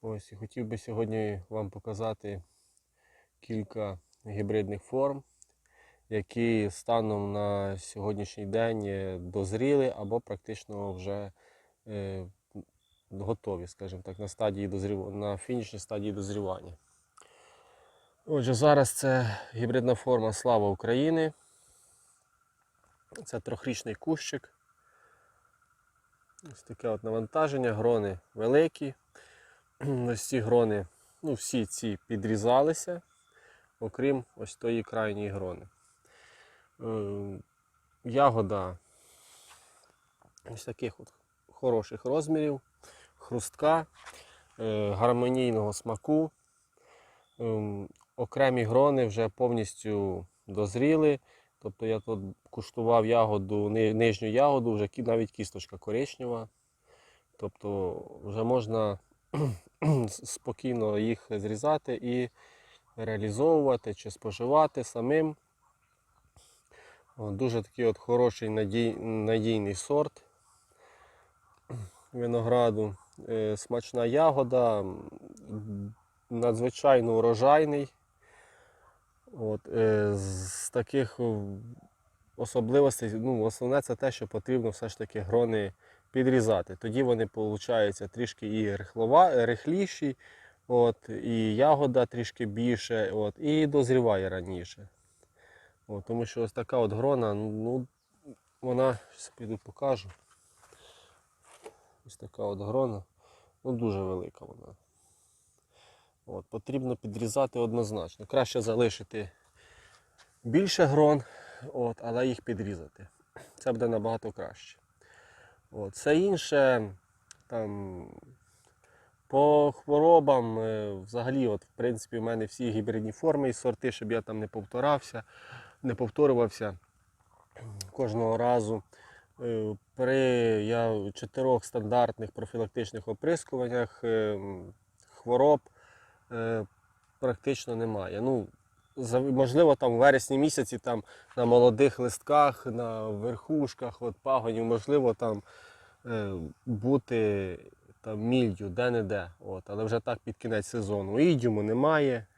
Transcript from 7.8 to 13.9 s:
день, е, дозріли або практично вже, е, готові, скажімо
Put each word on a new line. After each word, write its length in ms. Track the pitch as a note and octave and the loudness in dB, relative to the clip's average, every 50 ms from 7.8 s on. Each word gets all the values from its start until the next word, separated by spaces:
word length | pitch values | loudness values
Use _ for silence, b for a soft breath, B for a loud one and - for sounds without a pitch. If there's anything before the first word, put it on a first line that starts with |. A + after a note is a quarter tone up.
| - - - A2 G2 G#2 G#2+ G2+ G#2 G2 - - G#2 | -10 -14 -12 -6 -4 -4 -4 -4 -6 -10 -10 -10 -10
день, 400 | G2 G2 A2 A2+ A2+ A2+ A2 G#2 | -2 0 0 0 0 0 -2 -4
е, 320 | G2+ G2 G2 F#2+ F#2+ F#2 F2+ | -4 -4 -4 -4 -6 -6 -8
дозріли 760 | F2 F2+ F2 G#2+ G2 F#2 G2 A2 B2 C#3 C#3+ C#3 C3+ B2+ A#2+ - | -10 -6 -4 -4 -4 -2 -2 -2 0 2 4 4 2 2 -2 -4
або 220 | G#2+ G2 A2 A#2 | -8 -4 -4 -4
практично 760 | - - G#2 F#2+ _ - A2 G#2 - _ G#2+ G2+ G2+ G2+ F#2+ | -4 -6 -12 -12 _ -14 -14 -14 -12 _ -10 -8 -8 -8 -8
вже, 380 | F#2 F#2 G2 G2+ G2+ G2+ G2 F#2+ b b b b b b b b b _ - | -8 -8 -8 -6 -8 -8 -12 -14 b b b b b b b b b _ -12
е, 380 | G#2+ G#2 G2 G2 F#2+ F#2+ F#2 F2+ F#2+ _ _ _ _ G#2 - _ _ _ _ _ _ _ _ _ | -8 -8 -8 -6 -8 -10 -10 -12 -16 _ _ _ _ -18 -18 _ _ _ _ _ _ _ _ _
готові, 560 | - F#2+ G2+ G2 A2+ - _ - G2 F2 F2 F2+ | -12 -10 -6 -6 -6 -6 _ -8 -8 -8 -8 -12
скажімо 340 | - _ G2 F#2+ | -14 _ -14 -12